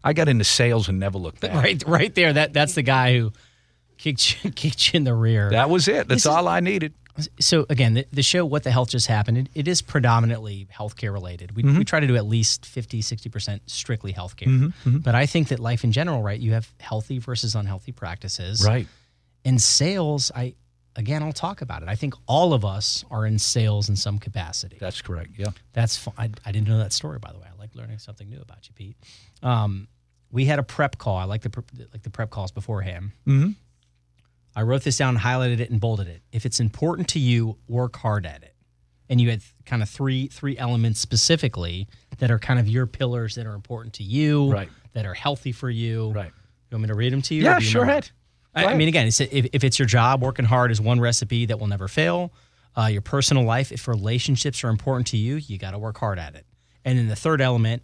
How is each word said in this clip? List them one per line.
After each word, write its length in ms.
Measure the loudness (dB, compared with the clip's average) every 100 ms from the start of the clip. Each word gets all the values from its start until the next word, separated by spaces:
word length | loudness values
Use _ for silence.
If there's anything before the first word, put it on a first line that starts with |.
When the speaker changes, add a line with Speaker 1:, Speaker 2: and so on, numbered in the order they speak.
| 0
Speaker 1:
I 60 |
got 160 | 2 4
into 160 | 4
sales 460 | 4 4 4 2 0
and 100 | 0
never 160 | -2 -4
looked 240 | -8 -6
back. 140 | -2
Speaker 2:
Right, 280 | 2 2 2 2
right 280 | 2 2
there. 200 | 2 4
That, 180 | 4 2
that's 220 | 2 0
the 80 | 0
guy 340 | 2 4 4 4
who 160 | 2 -4 _ _ _ _ _ -10
kicked 480 | -4 0 0 0
you, 60 | -4
<laughs> 40 |
kicked 380 | -4 -4 0 2
you 60 | 2
in 60 |
the 100 | 2
rear. 340 | 2 4 4 4
Speaker 1:
That 220 | 4 4
was 180 | 4 4
it. 60 |
That's 140 | 2 2
Speaker 2:
This 140 | 2
is 20 | 4
Speaker 1:
all 200 | 4 2
I 140 | 2
needed. 320 | 0 0 -4 -10 _ -10 -10 -2
Speaker 2:
So 240 | 2 2 2
again, 240 | 2 4
the, 120 | 2 0
the 100 | 0
show 220 | 2 2
"What 200 | 0 0
the 60 | 2
Health 200 | 2 2
Just 160 | 0 0
Happened" 320 | 0 0 0
it, 100 | -2
it 120 | -4 -2
is 140 | -2
predominantly 880 | -2 0 4 4 2 -2 -6 -12 -14
healthcare 400 | -12 -12 -8 -8
related. 460 | -6 -8 -12 -10 0
We, 60 |
Speaker 1:
Mm-hmm. 160 | 4 4
Speaker 2:
we 60 | 4
try 140 | 2
to 60 | 4
do 100 | 2
at 100 | 2
least 400 | 0 0 -2 -6
fifty, 340 | -12 -8 -6
sixty 300 | -6 -6 -8
percent 320 | -10 -8 -10
strictly 480 | -10 -10 -6 -6 -6
healthcare. 360 | -10 -10 -4 2
Speaker 1:
Mm-hmm, 180 | 4 2
mm-hmm. 320 | 0 0 2
Speaker 2:
But 160 | 4
I 100 | 4
think 240 | 4 2 0
that 100 | 0
life 260 | -2 0
in 80 | 2
general, 300 | 2 2 0
right, 160 | -2 -2
you 140 | 0
have 180 | 0 -2 _
healthy 380 | -8 -8 -6 -8
versus 360 | -6 -4 -4
unhealthy 380 | -2 -4 -6 -10
practices. 680 | -12 -12 -10 -10 -8 -4 2
Speaker 1:
Right. 240 | 2 2 -2 _ _ _ _ _
Speaker 2:
In 140 | 0 2
sales, 720 | 4 2 2 0 0 0 -2
I, 200 | -4 -8 -10 _ _ _ -6
again, 260 | -4 -2
I'll 100 | -4
talk 280 | -6 -8 -8
about 200 | -10 -10
it. 60 | -6
I 60 |
think 200 | -6 -6 -6 0
all 260 | 4 4
of 100 | 4
us 400 | 2 -2 -4 -6 -6
are 160 | -4 0
in 120 | 0
sales 500 | 0 2 2 2 0
in 80 | -2
some 220 | -2 -4
capacity. 580 | -6 -8 -8 -8 -10 -10
Speaker 1:
That's 220 | -10 -10
correct, 300 | -10 -10 -10 -8
yeah. 140 | -8 -8 _
Speaker 2:
That's 240 | -2 -2 -2
fu-, 160 | -8 -8
I, 120 | -8 -8 -6
I 60 |
didn't 160 | -2 2
know 100 | 2
that 140 | 0
story, 260 | -4 -6 -10
by 140 | -14
the 60 | -18
way. 80 | -20
I 120 | -20
like 140 | -20
learning 240 | -18 -16 -16
something 300 | -16 -20 -18
new 120 | -18
about 260 | -20 -20 -20
you, 80 |
Pete. 220 | -20 -20 -20 -20 -20 -20 _
Um, 460 | 0 2 0 -4 -10 _ _ _ _
we 160 | 0 2
had 120 | 2
a 40 |
prep 360 | 0 0 -2 -2
call. 180 | -4 -2
I 80 |
like 180 | -2 -4
the 80 | -6
pre-, 360 | -10 -14 -16 -18
like 100 | -16
the 80 | -12
prep 200 | -8 -8
calls 200 | -8 -10
beforehand. 600 | -10 -8 -6 -6 -8 -12 -6 2
Speaker 1:
Mm-hmm. 240 | 4 2 -2 _ _ _ _ _ _ _ _ _ -4
Speaker 2:
I 60 |
wrote 200 | 0 0
this 140 | 0 0
down, 200 | 2 2
highlighted 420 | 2 0 0 0
it, 100 | 0
and 100 | 0
bolded 260 | 0 -2 -6
it. 140 | -12 _
"If 140 | -6 -4
it's 140 | 0
important 480 | -2 0 -2 0 -2
to 100 | 0
you, 380 | 2 2 0 -6 -6
work 280 | -4 -4 -4
hard 280 | -2 -2 -4
at 160 | -10
it." 120 | -20 _ _ _ _ _ 0
And 120 | 4
you 100 | 4
had 100 | 2
th-, 120 | -6 _ -6
kind 160 | -4
of 60 | -4
three, 400 | -4 -2 -2 -4
three 280 | -6 -6 -4
elements 440 | -2 2 2 0
specifically 880 | 0 2 4 2 0 -2 -6 -6 -10 -14 _ -2
that 120 | 2
are 80 | 2
kind 200 | 2 2
of 80 | 2
your 180 | 2 0
pillars 480 | -2 -4 -2 -6
that 120 | -8 -10
are 80 |
important 400 | -10 -10 -12 -12
to 80 | -12
you, 480 | -4 0 2 4 2
Speaker 1:
Right. 180 | 0 -2 -14 -12
Speaker 2:
that 120 | -8 -8
are 80 |
healthy 380 | -6 -4 -4 -6
for 160 | -6 -6
you. 420 | -4 -4 -4 -4
Speaker 1:
Right. 180 | -4 -8 -14 _ _ _
Speaker 2:
You 60 | -4
want 60 |
me 60 | -2
to 60 |
read 180 | 0 0
'em 100 | 0
to 120 | 0
you, 80 | 2
Speaker 1:
Yeah, 140 | 4 4
Speaker 2:
or 20 |
do 60 |
you 60 | 4
Speaker 1:
sure 120 | 4
Speaker 2:
remember? 100 | 4 2
Speaker 1:
ahead. 120 | -2 _ _ _ _
Speaker 2:
I, 80 | 0
Speaker 1:
Go 60 | 2
Speaker 2:
I 20 |
mean, 100 | 4
Speaker 1:
ahead. 60 | 4
Speaker 2:
again, 180 | 4 4
it's, 120 | 2
if, 260 | 0 0 0
if 120 | 2
it's 140 | 2 2
your 80 | 4
job, 360 | 6 6 4
working 220 | 0 2
hard 260 | 4 4 4
is 100 | 2
one 200 | 2 2
recipe 460 | 2 0 0 -2 -2
that 120 | -2
will 80 | -4
never 220 | -4 -4
fail. 440 | 0 0 0 -4 -10 _ _ _ -2
Uh, 100 | 0
your 160 | 0
personal 420 | -2 0 2 2
life, 280 | 2 0 -2
if 140 | -6 -4
relationships 720 | -4 -2 -2 0 -2 -2 -4
are 40 | -2
important 400 | -2 0 -2 -2
to 80 | -2
you, 200 | -2 -4
you 220 | -8 -10
gotta 200 | -10 -10
work 200 | -10 -6
hard 200 | -4 -4
at 140 | -8 -14
it. 100 | -20 _ _ _
And 140 | -2 0
then 100 | 0
the 80 | -2
third 240 | 0 2
element, 420 | 2 2 2 -2